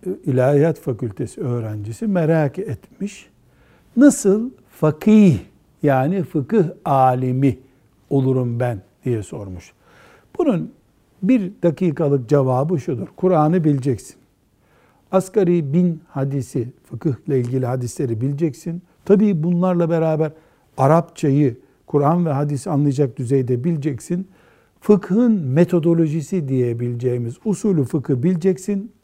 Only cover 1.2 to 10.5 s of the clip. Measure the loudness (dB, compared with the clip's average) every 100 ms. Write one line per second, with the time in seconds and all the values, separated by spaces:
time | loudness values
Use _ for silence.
1.2 | -10 -8 -6 -6 -6 -8 -10 -8 -4 0
2.2 | 2 2 0 -4 -8 -10 _ _ -10 -10
3.2 | -20 _ _ _ _ _ _ 6 6 6
4.2 | 2 0 0 -10 _ -2 0 2 4 6
5.2 | 6 4 -2 _ _ _ 0 2 0 -2
6.2 | -4 -4 -2 0 0 -2 -2 2 4 2
7.2 | -2 2 0 0 -8 _ _ _ _ -2
8.2 | 0 0 -2 -2 -4 -4 -12 _ -4 -4
9.2 | -6 -12 -12 -14 -18 _ _ _ -20 _
10.2 | _ -6 -2